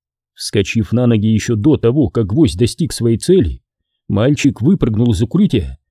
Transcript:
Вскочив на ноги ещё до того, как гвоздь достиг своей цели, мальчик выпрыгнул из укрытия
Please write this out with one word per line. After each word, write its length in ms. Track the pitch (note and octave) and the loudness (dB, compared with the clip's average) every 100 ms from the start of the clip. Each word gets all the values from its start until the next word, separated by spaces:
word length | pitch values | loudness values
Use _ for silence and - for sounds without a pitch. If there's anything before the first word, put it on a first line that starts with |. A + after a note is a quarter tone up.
| _ _ _ | _ _ _
Вскочив 580 | _ - A2 F#2+ A2+ G#2 | _ -6 -4 -2 -2 -2
на 140 | A#2 B2 | 0 2
ноги 220 | A2 G#2+ | 2 2
ещё 280 | A2 - A2+ | 0 0 0
до 200 | G2+ A#2 | 2 2
того, 320 | A#2 C#3 C3 | 2 0 0
как 180 | A#2+ G2+ | -2 -2
гвоздь 320 | A#2+ C3+ F2 | 2 0 2
достиг 340 | A#2 - D#3 | -2 -2 -6
своей 260 | - A#2 A2+ | -2 -2 -2
цели, 440 | - F#3 F#2 B1 _ _ _ _ - | 2 2 2 -4 _ _ _ _ -6
мальчик 520 | A2+ B2 D3 C#3 - | 0 0 2 0 0
выпрыгнул 520 | A#2+ G3 B2 G#2+ A#2+ | 0 0 0 0 0
из 100 | F#2+ | 0
укрытия 560 | A#2+ E3+ G#3 A#2 C2+ C2 _ | 0 0 0 0 -4 -12 _